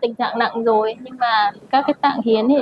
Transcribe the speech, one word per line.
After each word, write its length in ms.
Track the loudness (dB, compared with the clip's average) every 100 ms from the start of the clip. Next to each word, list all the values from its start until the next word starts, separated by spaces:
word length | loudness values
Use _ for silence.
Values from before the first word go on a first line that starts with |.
tình 120 | -2
trạng 240 | -4 -4 -2
nặng 260 | -2 -2
rồi, 300 | 0 2 0 -6
nhưng 160 | -14 -4
mà 320 | 0 0 0 -4 -2
các 140 | 0 0
cái 80 | 0
tạng 200 | 0 0
hiến 240 | 0 2 2
thì 60 | 2